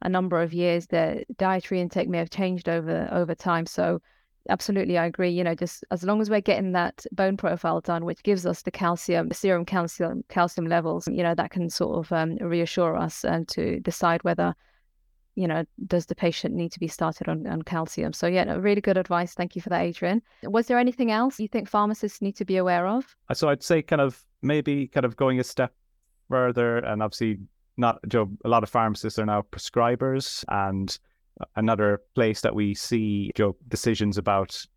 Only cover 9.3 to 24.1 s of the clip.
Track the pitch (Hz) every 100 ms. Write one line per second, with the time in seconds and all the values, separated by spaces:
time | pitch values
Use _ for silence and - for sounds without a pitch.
9.3 | - 196 175 175 185 170 - 170 - -
10.3 | 185 175 - 165 170 165 170 165 175 170
11.3 | 170 180 185 170 - 175 170 160 165 160
12.3 | 165 175 170 170 - 170 170 165 - -
13.3 | 165 160 - 165 - - - 175 170 175
14.3 | 170 175 170 _ _ _ _ _ _ _
15.3 | - 175 160 165 - 185 175 - - 170
16.3 | - 180 175 170 - 165 - 160 - -
17.3 | 160 - 165 156 170 160 - 156 - 170
18.3 | 180 - - 202 202 202 185 185 175 175
19.3 | - 175 180 - 170 175 - 180 220 -
20.3 | - - 220 240 247 247 247 233 214 254
21.3 | - 214 226 208 208 208 220 208 - 196
22.3 | - 190 190 180 175 185 240 262 _ -
23.3 | 131 156 143 - 165 - 151 139